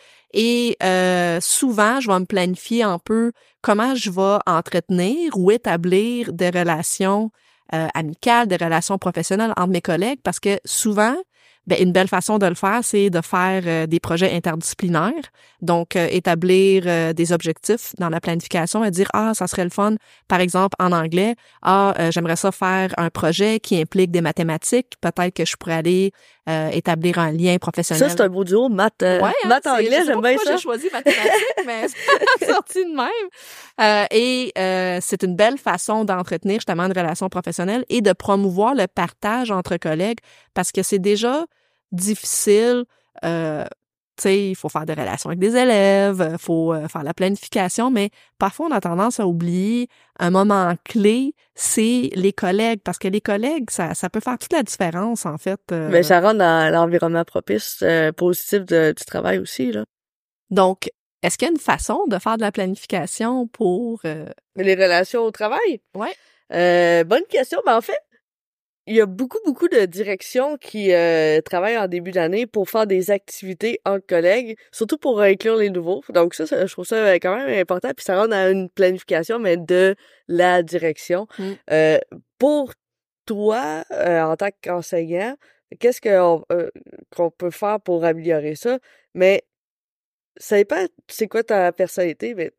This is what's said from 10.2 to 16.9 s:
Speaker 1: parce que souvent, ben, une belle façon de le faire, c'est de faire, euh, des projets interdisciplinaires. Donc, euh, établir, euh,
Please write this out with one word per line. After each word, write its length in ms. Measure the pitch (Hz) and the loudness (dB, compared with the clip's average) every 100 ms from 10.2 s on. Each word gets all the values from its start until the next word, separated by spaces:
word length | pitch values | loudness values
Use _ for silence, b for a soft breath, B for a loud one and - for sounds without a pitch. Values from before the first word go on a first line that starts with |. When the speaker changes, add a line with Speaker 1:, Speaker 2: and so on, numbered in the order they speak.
Speaker 1:
parce 160 | - 170 | -6 -4
que 180 | 202 196 | -2 -2
souvent, 500 | - - 220 208 214 302 381 b b b - | -4 -4 -2 2 0 0 -8 b b b -2
ben, 120 | 180 | 2
une 120 | 180 | 4
belle 160 | 180 190 | 2 2
façon 300 | 185 180 214 | 0 0 0
de 80 | 196 | 0
le 100 | 175 | 0
faire, 240 | 196 226 | -2 -2
c'est 280 | 240 208 202 | 0 2 2
de 100 | 170 | 0
faire, 400 | 165 185 185 190 | -2 0 0 0
euh, 220 | 175 165 160 | -2 -2 0
des 140 | 165 | -2
projets 340 | - 165 190 | -2 0 0
interdisciplinaires. 800 | 170 170 160 - - 180 165 180 320 277 b b b | 0 -4 -4 -6 -6 -2 0 0 -4 -10 b b b
Donc, 320 | 170 170 170 185 | 0 0 0 -2
euh, 120 | 170 | 0
établir, 720 | 180 180 165 180 185 196 190 | 0 0 0 4 4 6 4
euh, 260 | 175 | 2